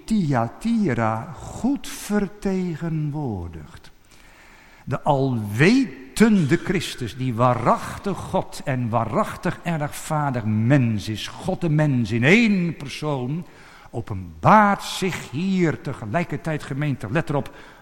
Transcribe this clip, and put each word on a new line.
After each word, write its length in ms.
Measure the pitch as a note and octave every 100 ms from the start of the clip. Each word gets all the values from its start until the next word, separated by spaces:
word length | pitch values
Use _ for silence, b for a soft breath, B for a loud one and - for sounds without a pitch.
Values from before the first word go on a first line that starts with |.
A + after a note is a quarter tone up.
Thyatira 1300 | - A3 D3+ B2+ A#2 - - A#3 F#3 A#2 A2 A2 C3
goed 560 | - - - B3 C#4+ -
vertegenwoordigd. 2000 | - - G#3 G3 - G3 F#3+ F3+ D3+ E3+ D#3+ D3+ D3 C#3 G2 E2+ E2 D2 - - - _ b b b b b b b
De 180 | - B2+
alwetende 1500 | - C#3 C3+ A#2+ G#2 G#2+ E3 C4 G#3 - - - A3+ G3+ C#3 F3
Christus, 600 | - G3 - - A#2 B2+
die 180 | C3
waarachtig 840 | A2+ B2+ A#2+ B2+ A3+ - - G3+ F3+
God 420 | - C#3+ - -
en 240 | - B2 A#2+
waarachtig 720 | A2+ A2 E3 G3 - F3+ -
en 160 | E3+ D#3+
rechtvaardig 680 | D3 - - D#3 C#3+ B2
mens 640 | G#2+ G#2+ A2+ C#3+ A#2+ G#2+ G#2
is, 200 | G#2+ -
God 320 | - - F#3
de 100 | F3
mens 400 | D3+ D3+ B2 G#2+
in 140 | A#2
één 520 | B2+ A3 A3+ G3 E3+ -
persoon, 680 | C3+ - D3+ C3+ B2 E3 - B B B B
openbaart 920 | A#2+ - G2 F2+ D#2+ D3+ G#3+ G3+ G3
zich 480 | - - E3+ - -
hier 500 | C3+ F#3+ F#3 E3 A2+
tegelijkertijd, 840 | D3+ A#2 G#2+ D#3+ E3+ C#3+ E3 D3+
gemeente, 480 | - C3+ D3+ B2+ G#2
let 180 | D#3 -
erop, 260 | C#3+ - B B B